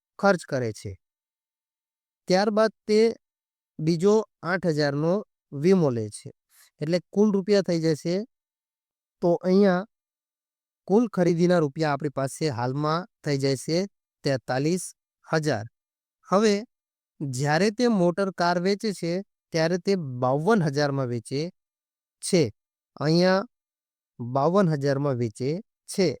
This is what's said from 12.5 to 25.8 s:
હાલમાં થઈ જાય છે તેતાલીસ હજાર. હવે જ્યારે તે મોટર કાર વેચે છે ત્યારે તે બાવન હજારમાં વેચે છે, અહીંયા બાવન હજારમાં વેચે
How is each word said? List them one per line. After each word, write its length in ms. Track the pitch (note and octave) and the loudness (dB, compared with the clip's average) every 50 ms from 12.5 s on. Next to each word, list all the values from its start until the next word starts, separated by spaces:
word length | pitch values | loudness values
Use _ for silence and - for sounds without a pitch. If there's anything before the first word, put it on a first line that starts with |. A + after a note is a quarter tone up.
| B2 A2+ | -4 -4
હાલમાં 480 | B2 B2+ C3 C#3+ D3+ D3+ D#3 E3+ F#3 - _ _ - | -4 -4 -2 -2 -2 -2 -2 -2 -4 -8 _ _ -6
થઈ 140 | D#3 C#3+ C#3 C3+ | -4 -4 -2 0
જાય 200 | C#3 C3+ B2+ - | 0 -2 -2 -4
છે 140 | - D#3+ E3+ G3 G3+ _ _ _ _ _ _ - | -4 -2 -2 -2 -4 _ _ _ _ _ _ -4
તેતાલીસ 600 | D3 C3+ B2+ - - B2+ C3 C#3 D#3 F3+ F#3 - - - _ _ _ _ _ _ | -2 -2 -2 -4 -4 -4 -2 0 0 -2 -2 -4 -8 -16 _ _ _ _ _ _
હજાર. 380 | - - D#3+ D3+ D3+ C3 G#2 A#2 A#2 _ _ _ _ _ _ _ _ _ _ _ - | -4 -2 -2 0 0 -2 -4 -4 -10 _ _ _ _ _ _ _ _ _ _ _ -2
હવે 260 | F3+ G3 A3+ A3 G3+ G3+ A3+ - _ _ _ _ _ _ _ _ _ - | 0 2 2 2 2 0 -4 -8 _ _ _ _ _ _ _ _ _ -10
જ્યારે 480 | D#3+ C#3 B2+ B2 C#3+ C#3+ D3+ E3 F#3+ A3 G#3 - | -8 -8 -6 -4 -2 0 0 2 0 0 0 0
તે 60 | B3 A#3+ A3+ F#3+ | 0 0 2 2
મોટર 280 | F3 F3 E3+ - G3 F#3+ F3 - | 2 2 0 0 -2 -4 -2 -2
કાર 160 | F3 F3 F3 F3+ F3 | 0 0 0 0 0
વેચે 240 | F#3+ G3+ G3 - A3 F#3 - | -2 -2 -2 -4 -6 -8 -6
છે 120 | - E3+ E3+ F#3 G3 _ _ _ _ _ - | -6 -6 -6 -6 -8 _ _ _ _ _ -2
ત્યારે 260 | D#3+ D#3+ E3 F3+ F3+ - | -2 0 0 0 -2 -2
તે 60 | G3 G3 F#3 D#3+ C3+ B2+ B2 B2+ | -2 -2 -2 -2 -6 -6 -2 -2
બાવન 360 | B2+ C3+ D3 D#3 F#3 A#3 G#3+ D#3 | 0 0 0 0 2 2 2 2
હજારમાં 440 | D#3 C3+ C#3+ D3 C#3+ C#3 C#3 C3+ A#2+ A#2+ | 0 0 0 -2 -2 -2 -2 -4 -4 -4
વેચે 300 | A#2+ A2 - C3 C#3 D#3 F3 - _ _ _ _ _ _ _ _ _ _ _ _ _ - | -6 -6 -6 -6 -6 -6 -8 -10 _ _ _ _ _ _ _ _ _ _ _ _ _ -6
છે, 200 | - - F3 D3 G#2+ - _ _ _ _ _ _ _ - - C3 | 0 2 2 2 2 -2 _ _ _ _ _ _ _ -10 -4 -2
અહીંયા 440 | D3+ D#3+ F3 F3+ F#3 F#3 F#3+ G#3+ - _ _ _ _ _ _ _ _ _ _ _ _ _ - | 0 2 4 4 4 2 2 0 -4 _ _ _ _ _ _ _ _ _ _ _ _ _ -12
બાવન 460 | B2 A#2 B2+ C3+ C#3 D#3+ F3 G3+ G3+ E3 D#3 | -8 -4 -2 0 0 2 4 4 2 2 2
હજારમાં 460 | C#3+ C#3 C#3+ C3+ C#3 C#3+ D3 C3 A#2 B2 | 0 0 -2 -2 0 0 -2 -2 -2 -2
વેચે 280 | A2+ - - B2 C3 D#3+ F#3 A#3 _ _ _ | -4 -4 -4 -4 -4 -4 -6 -8 _ _ _